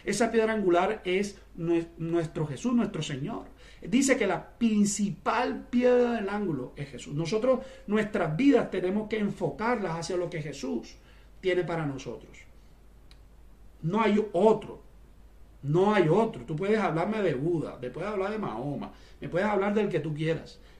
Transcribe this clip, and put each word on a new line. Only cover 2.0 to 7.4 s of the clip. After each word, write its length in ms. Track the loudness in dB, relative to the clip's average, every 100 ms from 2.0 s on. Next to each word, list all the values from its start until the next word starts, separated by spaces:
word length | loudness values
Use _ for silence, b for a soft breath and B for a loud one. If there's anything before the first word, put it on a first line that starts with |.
| -2 -2 -2 -4 -6
Jesús, 260 | -4 0
nuestro 300 | 2 0 -2
Señor. 420 | -6 -6 -6 -8 -12 B B B 0
Dice 300 | 2 4 4
que 80 | 2
la 320 | 0 -6 -2
principal 1080 | 2 4 2 2 -2 -2 -2 0 0 -4 -2
piedra 440 | 2 4 6 4
del 140 | 0 -2
ángulo 460 | -4 -2 -4 -6 -10
es 140 | -12
Jesús. 240 | -12 -8
Nosotros, 460 | -4 -2 2